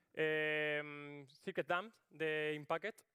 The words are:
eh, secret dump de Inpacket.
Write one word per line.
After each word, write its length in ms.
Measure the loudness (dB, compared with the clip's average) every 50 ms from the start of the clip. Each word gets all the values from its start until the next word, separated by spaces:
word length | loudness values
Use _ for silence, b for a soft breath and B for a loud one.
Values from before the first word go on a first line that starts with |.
| _ _ -2
eh, 1120 | 2 2 4 4 4 2 2 2 2 2 2 2 0 -2 -4 -8 -10 -10 -10 -12 -12 -14
secret 380 | -16 -20 -12 -10 -4 -2 -2 2
dump 260 | 2 2 0 0 -2 -10 _ _ _
de 420 | -6 -2 -2 0 0 0 0 0 -2
Inpacket. 400 | -2 -2 -2 -2 -2 -2 -4 -8 -10 -16 _